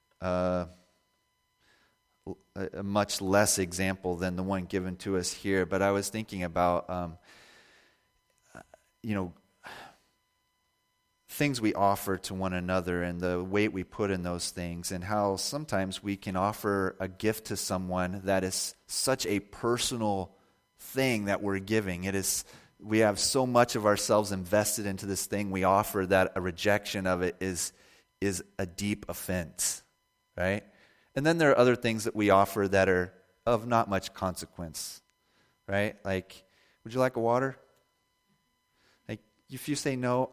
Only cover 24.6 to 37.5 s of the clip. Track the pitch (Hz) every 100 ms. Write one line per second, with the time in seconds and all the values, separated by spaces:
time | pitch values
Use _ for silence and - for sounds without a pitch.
24.6 | 104 - 101 95 101 95 - 101 101 95
25.6 | 95 98 107 104 92 95 92 95 92 85
26.6 | 104 104 - 101 92 90 90 - 95 87
27.6 | - - _ _ _ _ 98 87 - -
28.6 | 92 87 101 104 - 87 - 92 82 -
29.6 | - - - _ _ _ _ - 92 104
30.6 | - _ _ _ _ - 147 165 151 120
31.6 | 123 120 117 110 110 104 104 98 101 110
32.6 | 101 98 95 90 90 - _ _ - 117
33.6 | 120 117 107 95 - - 92 90 82 -
34.6 | 85 76 - - _ _ _ _ _ _
35.6 | - 98 104 - 98 95 - - - _
36.6 | _ _ 113 123 127 120 113 123 135